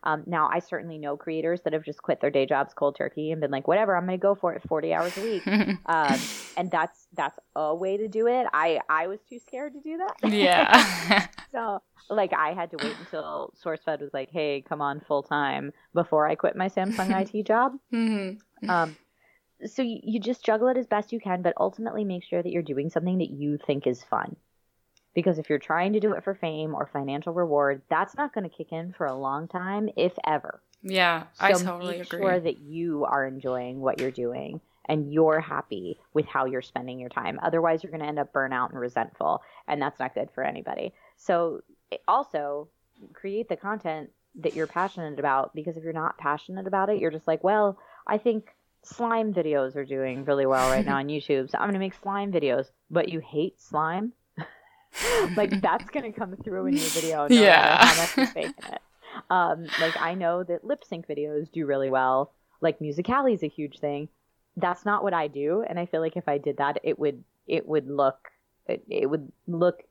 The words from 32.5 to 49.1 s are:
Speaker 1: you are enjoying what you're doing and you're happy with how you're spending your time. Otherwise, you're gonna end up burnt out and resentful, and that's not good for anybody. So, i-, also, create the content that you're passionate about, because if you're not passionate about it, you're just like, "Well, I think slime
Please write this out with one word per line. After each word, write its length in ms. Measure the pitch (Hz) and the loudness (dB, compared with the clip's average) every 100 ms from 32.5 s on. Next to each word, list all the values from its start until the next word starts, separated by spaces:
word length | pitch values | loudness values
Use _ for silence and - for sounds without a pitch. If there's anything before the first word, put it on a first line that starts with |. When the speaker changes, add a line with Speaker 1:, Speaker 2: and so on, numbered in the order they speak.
| - | -4
Speaker 1:
you 460 | 147 160 170 151 143 | -8 -6 -4 -2 0
are 200 | 139 135 | 0 -2
enjoying 540 | 131 131 127 123 131 | -4 -4 -4 -4 -2
what 220 | 131 - | -2 0
you're 100 | 131 | -4
doing 480 | 127 120 123 139 151 _ _ - | -2 -4 -4 -8 -12 _ _ -2
and 220 | 156 143 | -2 2
you're 280 | 151 160 156 | 4 6 4
happy 580 | 156 143 - 101 90 - _ | 0 -6 -6 -8 -8 -10 _
with 120 | 151 147 | -2 0
how 200 | 139 131 | 0 0
you're 160 | 131 | -2
spending 380 | - 127 127 127 | -6 -8 -8 -12
your 100 | 123 | -8
time. 300 | - 98 - | -6 -4 -2
Otherwise, 400 | 165 165 165 165 | 0 2 2 0
you're 120 | 170 | -2
gonna 120 | 160 151 | -8 -6
end 100 | 151 | -4
up 140 | 139 | -2
burnt 200 | 143 135 | 0 0
out 180 | 131 123 | 0 -2
and 80 | - | -4
resentful, 600 | 123 123 113 - 78 - - - - | -4 -4 -4 -2 0 0 -4 -20 -6
and 120 | 147 | -4
that's 180 | 139 - | -4 -4
not 120 | 131 | -6
good 160 | - - - | -4 -6 -4
for 80 | |
anybody. 500 | 135 - - - - _ _ _ | -4 -4 -8 -6 -8 _ _ _
So, 440 | - 175 170 143 - _ _ | 0 2 2 -4 -12 _ _
i-, 40 | - - | -8 0
also, 580 | 220 285 156 147 143 151 _ _ _ 208 | 0 0 -6 -4 -6 -10 _ _ _ -20
create 340 | - 196 196 190 | -12 -8 -6 -6
the 60 | 175 | -6
content 540 | 202 214 175 156 147 _ _ - | -4 -6 -4 -6 -10 _ _ -6
that 120 | 156 | -4
you're 140 | 156 156 | -2 -4
passionate 500 | 170 190 190 160 143 | -2 -2 -4 -8 -2
about, 380 | 143 135 135 160 | 2 2 0 -4
because 220 | 156 165 | -8 -8
if 60 | |
you're 100 | 160 | -8
not 240 | 160 160 - | -4 -4 -2
passionate 480 | 156 151 - 185 190 | -4 -4 -6 -10 -2
about 220 | 190 196 | 0 0
it, 100 | 208 | 0
you're 100 | 160 | 0
just 160 | 156 - | -2 -2
like, 160 | 160 | 0
"Well, 360 | 185 214 208 196 - - - | 2 4 2 0 -16 -14 -4
I 120 | 214 | 0
think 340 | 233 220 - _ _ _ | 0 0 -4 _ _ _
slime 500 | - - 233 | -20 -6 -2